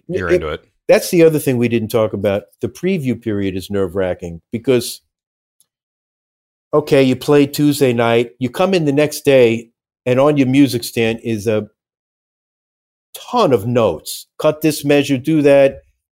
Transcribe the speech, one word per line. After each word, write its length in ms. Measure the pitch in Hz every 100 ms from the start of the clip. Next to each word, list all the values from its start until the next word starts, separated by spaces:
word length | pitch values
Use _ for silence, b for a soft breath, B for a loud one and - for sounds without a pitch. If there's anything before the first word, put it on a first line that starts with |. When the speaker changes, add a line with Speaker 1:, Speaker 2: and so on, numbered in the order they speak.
| -
Speaker 1:
you're 200 | 90 87
Speaker 2:
it, 40 | 87
Speaker 1:
into 120 | 78
it. 160 | 76 _ _ -
Speaker 2:
that's 220 | 190 208
the 120 | 180
other 160 | 160 151
thing 200 | 147 123
we 100 | 120
didn't 200 | 117 110
talk 240 | 120 110
about. 320 | 104 101 98 - _
The 80 | 120
preview 520 | - 180 190 131 113
period 360 | 117 101 98 92
is 140 | 90
nerve-wracking 720 | 101 95 90 92 87 87 85 _
because, 480 | 117 113 123 117 - _ _ _ _ _ _ _ _ _ _ _ _ _ _ _ _ _
okay, 300 | 151 147 143
you 120 | 135 127
play 300 | - 147 143
Tuesday 460 | - 147 139 135
night, 400 | 120 117 117 120 -
you 120 | 127
come 240 | - 185
in 100 | 190
the 80 | 151
next 320 | 139 147 -
day, 460 | - 135 120 113 - _ _ _ -
and 120 | 127
on 160 | 143 147
your 80 | 127
music 380 | 131 139 117
stand 360 | - - 113 117
is 240 | 117 110 107
a 220 | 107 104 _ _ _ _ _ _ _ _ _ _ _ _ _ _
ton 380 | - - - 196
of 140 | 123 104
notes. 600 | 123 110 78 - - - -
Cut 220 | 156 151
this 220 | 160 151
measure, 340 | 139 143 139 139
do 240 | 131 160
that, 400 | 143 139 135 - _ _ _